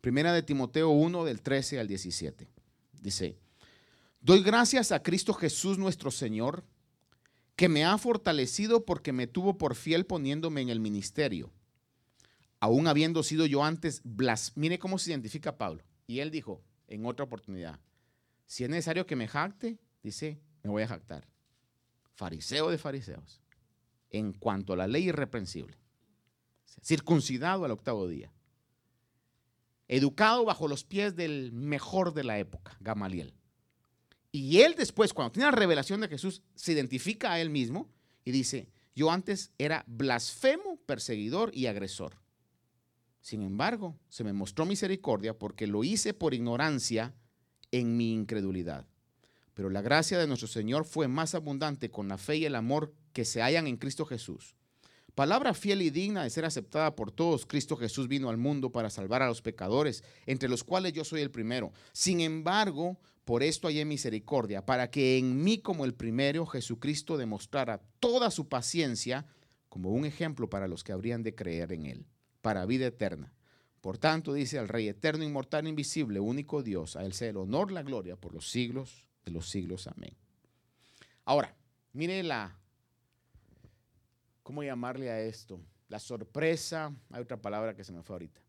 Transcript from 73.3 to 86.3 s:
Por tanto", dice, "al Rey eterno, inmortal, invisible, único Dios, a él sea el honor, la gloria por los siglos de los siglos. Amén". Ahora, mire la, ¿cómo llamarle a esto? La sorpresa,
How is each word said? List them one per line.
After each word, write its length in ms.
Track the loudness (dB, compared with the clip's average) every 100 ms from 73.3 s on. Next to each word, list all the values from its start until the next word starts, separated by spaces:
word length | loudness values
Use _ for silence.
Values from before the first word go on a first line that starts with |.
| _ _ _ _ _
Por 180 | -10 0
tanto", 340 | 2 2 -2
dice, 260 | -2 -2 -2
"al 100 | -2
Rey 200 | -2 -2
eterno, 340 | -2 -2 0
inmortal, 460 | -2 -4 -4 -4 -2
invisible, 500 | -4 -4 -2 -2 0
único 460 | -2 -2 -4 -6
Dios, 320 | -4 -4 -6 -8
a 80 |
él 80 | -8
sea 180 | -6 -6
el 60 | -6
honor, 340 | -2 0 -2
la 140 | -4
gloria 320 | -6 -8 -8 -12
por 180 | -14
los 160 | -12 -6
siglos 560 | -4 -2 -4 -10 -16 _ _
de 60 | -10
los 180 | -8 -6
siglos. 380 | -6 -6 -8 -10
Amén". 280 | -14 -16 -20 _ _ _ _ _ _ _ _ -20 _
Ahora, 320 | 2 2 2 -4 _ _ _
mire 280 | -6 -4 -2
la, 360 | -2 -4 -4 -12 _ _ _ _ _ _ _ -20 _ _ -20 _ _ _ _ _ _ _
¿cómo 200 | -14 -10
llamarle 480 | -8 -6 -6 -6 -6
a 120 | -4
esto? 360 | -6 -8 -14 -18 -18 _ _
La 100 | -14
sorpresa, 960 | -10 -10 -8